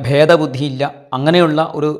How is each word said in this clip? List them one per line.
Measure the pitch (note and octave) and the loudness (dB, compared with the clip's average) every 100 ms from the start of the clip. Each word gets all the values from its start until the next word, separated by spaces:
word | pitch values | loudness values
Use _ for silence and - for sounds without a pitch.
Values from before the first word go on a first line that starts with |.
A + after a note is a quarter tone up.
| B2 | 0
ഭേദബുദ്ധിയില്ല. | C#3+ D3+ E3+ D3+ B2+ D3 C3 C#3 - - | 2 4 4 2 -6 -6 -4 -8 -8 -10
അങ്ങനെയുള്ള | C3 D3 F3 E3 D3+ D#3+ | -4 2 2 2 0 -4
ഒരു | D#3 D3+ | -4 -4